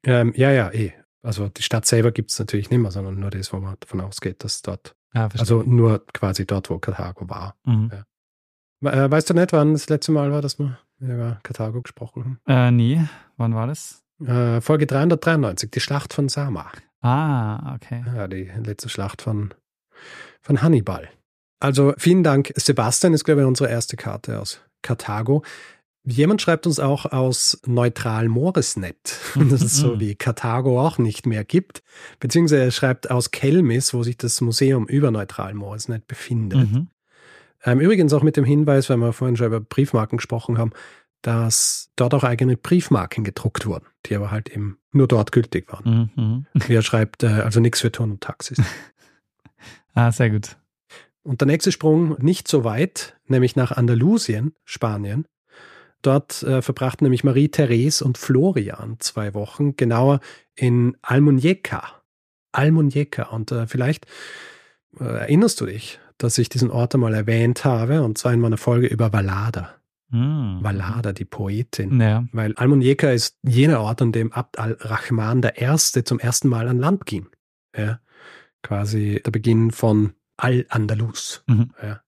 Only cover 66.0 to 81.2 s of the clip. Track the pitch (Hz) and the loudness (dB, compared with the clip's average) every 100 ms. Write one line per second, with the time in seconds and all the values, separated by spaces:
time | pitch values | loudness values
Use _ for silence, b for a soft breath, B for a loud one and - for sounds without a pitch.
66 | _ _ 123 - 117 127 123 120 120 131 | _ _ -2 0 -2 0 0 0 0 0
67 | 117 110 107 113 117 120 143 120 117 156 | 0 0 0 2 2 2 0 0 0 0
68 | 120 107 123 120 117 107 - 120 123 113 | 0 -2 0 2 2 0 0 2 2 0
69 | 113 104 98 95 110 95 87 - _ _ | 0 0 -2 -2 -4 -6 -10 -16 _ _
70 | _ 117 131 151 113 90 101 101 92 117 | _ -2 0 -2 -4 -4 -4 -4 -4 -4
71 | 107 98 98 - 101 104 120 - 101 131 | -4 -6 -10 -8 -6 -4 -6 -6 0 2
72 | 110 110 120 113 107 - 127 143 127 139 | 4 2 -2 -4 -4 0 4 4 4 4
73 | 147 120 - _ 143 120 147 135 107 113 | 2 2 -2 _ 0 4 6 4 0 0
74 | 120 113 113 123 123 - 113 113 110 110 | 0 0 -2 -4 -8 -6 -6 -6 -6 -6
75 | - 117 107 123 117 - 127 156 - 127 | -2 -2 0 2 0 0 0 2 2 0
76 | - 120 120 - 135 120 117 123 143 196 | -2 -2 0 0 0 0 0 0 2 0
77 | - 95 95 _ _ _ _ - 107 117 | -2 -8 -10 _ _ _ _ -6 -4 -4
78 | B B B B B _ - 101 104 107 | B B B B B _ -6 -4 -2 -2
79 | 104 104 - 104 110 113 113 - 117 107 | -2 -2 -2 -2 2 4 4 2 2 4
80 | 107 - _ - 123 127 - 117 107 110 | 2 -4 _ -4 0 0 0 -2 -2 -2
81 | 113 - | -4 -6